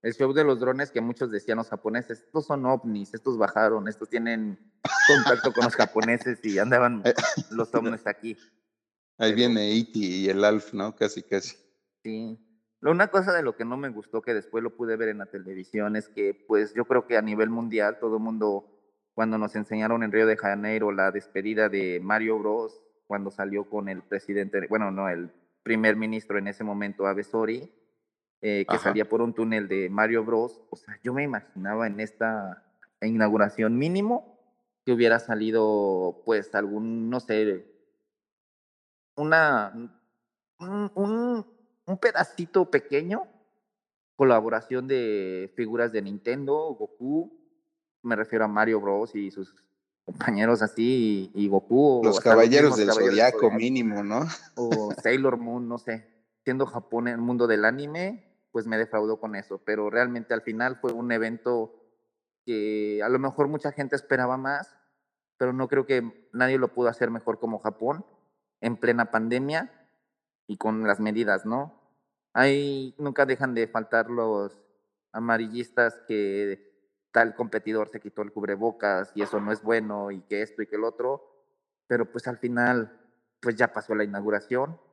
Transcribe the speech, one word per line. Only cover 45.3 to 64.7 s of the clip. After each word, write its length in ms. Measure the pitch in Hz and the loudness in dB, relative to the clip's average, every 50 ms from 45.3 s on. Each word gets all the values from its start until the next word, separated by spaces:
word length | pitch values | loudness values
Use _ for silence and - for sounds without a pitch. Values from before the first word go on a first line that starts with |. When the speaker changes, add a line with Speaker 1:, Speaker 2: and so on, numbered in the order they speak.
| 92 92 92 98 _ | -6 -8 -8 -10 _
Speaker 1:
figuras 360 | - 117 107 113 117 117 120 110 | -8 -6 -4 -2 -2 -2 0 -2
de 100 | 107 98 | -4 -6
Nintendo, 720 | 98 101 101 _ 117 123 139 139 135 143 151 156 160 139 113 | -6 -10 -6 _ -4 -4 -4 -2 -2 -2 -2 -2 -4 -6 -8
Goku, 540 | 143 - - _ 123 131 147 160 170 - - _ _ _ _ _ _ _ _ _ _ _ _ _ _ | -10 -12 -10 _ -6 -2 -2 -2 -2 -4 -12 _ _ _ _ _ _ _ _ _ _ _ _ _ _
me 140 | 120 117 | -4 -2
refiero 280 | 104 110 - - 110 110 | -2 -2 -2 0 0 0
a 40 | 107 | 2
Mario 320 | 104 107 110 110 113 107 | 2 2 2 2 2 0
Bros 340 | 101 101 98 101 110 117 - | 0 0 -2 -2 -2 -4 -6
y 160 | 104 101 98 | -8 -8 -8
sus 240 | 92 95 95 - _ _ _ _ _ _ _ _ _ _ _ | -8 -12 -14 -14 _ _ _ _ _ _ _ _ _ _ _
compañeros 580 | - - - - - 110 101 107 113 120 110 107 | -16 -12 -6 -4 -2 0 2 2 2 4 2 2
así, 680 | 107 - - 113 123 131 127 117 110 104 98 95 92 - | -2 0 0 0 2 2 2 2 2 0 0 -2 -6 -4
y, 100 | 98 104 | -2 0
y 40 | 101 | 2
Goku, 320 | 98 95 - - 117 131 | 2 2 2 4 4 6
o 240 | 143 147 131 123 113 | 6 6 6 6 4
Speaker 2:
Los 140 | 110 101 95 | 4 4 4
Speaker 1:
hasta 180 | - 120 113 | 6 8 10
los 80 | 113 117 | 10 10
Speaker 2:
Caballeros 260 | 117 131 143 147 147 131 | 10 10 8 8 8 6
Speaker 1:
mismos 60 | 110 | 4
Speaker 2:
del 80 | 104 | 4
Speaker 1:
Caballeros 300 | 101 110 110 101 95 98 | 4 4 4 4 4 6
del 60 | 104 113 127 123 | 6 6 6 6
Speaker 2:
Zodiaco, 180 | 110 110 113 | 6 2 2
Speaker 1:
Zodiaco. 60 | 104 | 4
Speaker 2:
mínimo, 480 | 110 113 123 131 131 120 110 104 101 101 | 2 0 0 0 0 0 0 -2 -2 -4
¿no? 160 | 101 107 120 | -2 -2 -2
<laughs> 340 | 156 165 156 - - - _ | -2 -4 -6 -10 -16 -16 _
Speaker 1:
O 360 | - 120 117 117 107 107 104 104 - - | -6 -2 -2 0 -2 -2 -4 -6 -2 0
Sailor 340 | 117 123 131 135 135 123 | 0 2 4 2 0 0
Moon, 320 | 117 120 117 120 123 123 117 | 0 -6 -8 -8 -6 -6 -8
no 100 | 120 117 | -8 -8
sé. 300 | - - 113 110 110 _ _ _ _ _ _ _ _ | -8 -8 -10 -10 -10 _ _ _ _ _ _ _ _
Siendo 220 | - 127 131 139 | -4 0 0 0
Japón 420 | 135 - 120 - _ - 117 120 120 | -2 -2 -10 -10 _ -4 -2 -2 -2
el 100 | 120 117 | -4 -2
mundo 280 | 117 120 123 120 120 | -2 -2 2 2 4
del 180 | 117 110 104 104 | 4 4 4 4
anime, 600 | 110 123 135 143 147 151 170 180 190 226 226 _ _ _ _ _ _ _ | 2 2 0 -8 -8 -6 -6 -6 -6 -8 -10 _ _ _ _ _ _ _
pues, 140 | 117 107 | -6 -4
me 120 | 113 110 110 | -2 -2 -2
defraudó 420 | 113 110 - 107 107 107 110 110 | -2 0 0 -2 0 0 -2 -4
con 160 | - 110 107 | -6 -10 -10
eso, 220 | 98 98 _ 98 95 _ | -10 -10 _ -14 -10 _
pero 260 | - 107 107 104 107 | -4 -2 -2 -2 -2
realmente 440 | 110 120 123 123 120 120 113 _ 120 | 0 0 0 0 -2 -8 -4 _ -4
al 80 | 113 - | -4 -4
final 340 | - 110 110 120 131 127 120 | -6 -6 -4 -4 -4 -4 -4
fue 120 | - 123 117 | -6 -6 -4
un 200 | 117 117 120 120 | -4 -4 -2 0
evento 640 | 113 113 113 120 113 _ 123 123 117 110 110 - _ _ _ _ _ _ _ _ _ _ _ _ _ _ | 0 0 -2 -4 -6 _ -2 -2 -2 -2 -6 -10 _ _ _ _ _ _ _ _ _ _ _ _ _ _
que 560 | - 117 107 104 107 107 107 104 104 104 104 104 | -6 -4 -2 -2 -2 -2 -2 -2 -2 -2 -2 0
a 40 | 113 | 0
lo 100 | 127 131 | 0 0
mejor 300 | 135 135 127 - 147 143 | 0 -2 0 0 0 0
mucha 240 | 151 147 - 147 139 | 0 -4 -6 -6 -6
gente 220 | - 139 131 - | -6 -6 -4 -4
esperaba 420 | 135 - - 143 127 127 123 127 | -4 -2 0 0 0 2 0 -2
más, 400 | 131 131 135 143 143 190 - | -2 -4 -4 -4 -6 -6 -10